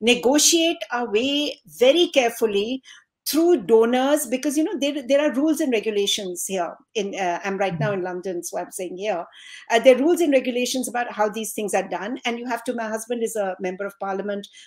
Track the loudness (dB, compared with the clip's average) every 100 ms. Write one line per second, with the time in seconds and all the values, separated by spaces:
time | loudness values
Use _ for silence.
0 | 2 2 4 4 4 4 2 -2 -6 -6
1 | -2 0 0 -2 -4 -8 -10 2 4 6
2 | 4 2 2 2 0 0 -2 -4 -10 -20
3 | _ _ -2 2 4 4 6 6 6 4
4 | 4 2 0 -2 -2 0 0 0 -2 -2
5 | 0 2 2 2 2 2 0 0 0 0
6 | 0 -2 -4 -8 -6 -4 -4 -8 _ -6
7 | -4 -2 -2 -2 -4 -2 -2 -2 -2 -2
8 | -4 -6 -6 -8 -8 -8 -10 -10 -10 -8
9 | -4 -4 -6 -16 -20 -16 0 4 8 8
10 | 6 2 4 2 2 -2 -2 -4 -4 -6
11 | -6 -2 -2 -2 -8 -6 -2 -2 -2 -6
12 | -6 -6 -6 -6 -6 -6 -4 -6 -4 -6
13 | -6 -4 -4 -2 -4 -4 -6 -6 -8 -8
14 | -6 -6 -6 -6 -10 -18